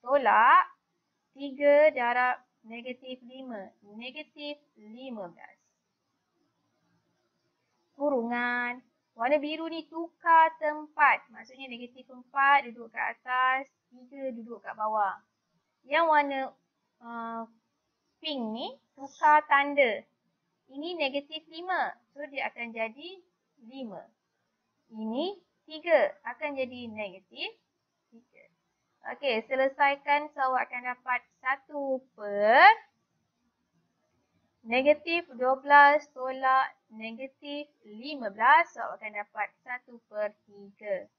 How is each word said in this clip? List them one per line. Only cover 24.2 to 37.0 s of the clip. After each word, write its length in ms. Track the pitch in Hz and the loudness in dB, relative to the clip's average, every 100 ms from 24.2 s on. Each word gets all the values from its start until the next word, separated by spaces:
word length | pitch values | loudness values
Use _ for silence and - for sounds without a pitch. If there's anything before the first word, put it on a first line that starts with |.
| _ _ _ _ _ _ _ 220 | _ _ _ _ _ _ _ -12
Ini 400 | 220 240 349 392 _ _ _ | -8 -6 -6 -8 _ _ _
tiga 480 | 311 339 302 214 - | -12 2 2 2 -4
akan 320 | 226 254 302 269 | -14 -10 -8 -6
jadi 320 | 254 247 240 | -8 -8 -14
negatif 640 | 214 208 190 _ 262 370 453 _ _ _ _ _ | -12 -12 -14 _ -14 -14 _ _ _ _ _ _
tiga. 320 | 233 _ _ _ _ _ _ _ _ - | _ _ _ _ _ _ _ _ _ -14
Okey, 320 | 240 277 220 220 | -6 -4 -4 -4
selesaikan, 800 | 262 269 269 285 277 294 294 302 | -2 -2 2 0 0 -2 -2 -2
so 80 | 294 | -4
awak 320 | 262 254 247 | -2 -2 -4
akan 240 | 247 247 247 | -8 -10 -10
dapat 240 | 247 247 _ _ | -6 -6 _ _
satu 560 | 262 277 _ 294 277 262 _ - | -6 -6 _ -8 -4 -4 _ -14
per 560 | 208 202 214 254 381 453 _ _ _ _ _ _ _ _ _ _ _ _ _ _ _ _ _ _ | -8 0 6 10 8 8 _ _ _ _ _ _ _ _ _ _ _ _ _ _ _ _ _ _
negatif 640 | 226 240 277 302 339 339 339 | -4 0 2 2 0 -6 -6
dua 240 | 240 254 269 | -4 -2 -2
belas 480 | 285 285 285 294 294 | 6 8 8 6 -2
tolak 580 | 254 254 262 262 262 - _ _ | -10 -10 -4 0 2 0 _ _
negatif 800 | 220 | -16